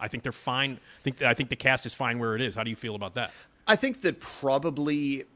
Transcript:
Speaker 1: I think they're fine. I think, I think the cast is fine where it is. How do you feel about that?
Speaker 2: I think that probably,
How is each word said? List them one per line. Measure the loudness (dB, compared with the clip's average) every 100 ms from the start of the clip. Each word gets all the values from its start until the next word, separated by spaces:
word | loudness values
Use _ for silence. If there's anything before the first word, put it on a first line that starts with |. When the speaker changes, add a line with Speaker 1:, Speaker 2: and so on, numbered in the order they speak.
Speaker 1:
I | -6
think | -4
they're | -6
fine. | -4 -2 0 0 -4 -14 -6
I |
think, | -4 2
I | 4
think | 4 0
the | 0
cast | 2 2
is | 0
fine | -4 -2 0
where | 0
it | 0
is. | -2
How | -2
do | -4
you | -4
feel | -6
about | -6 -6 -6
that? | -8 -10 -20 _ 2
Speaker 2:
I | 4
think | 2 0
that | -2 -2
probably, | -8 -2 2 2 2 0 0 0 0 -2 -6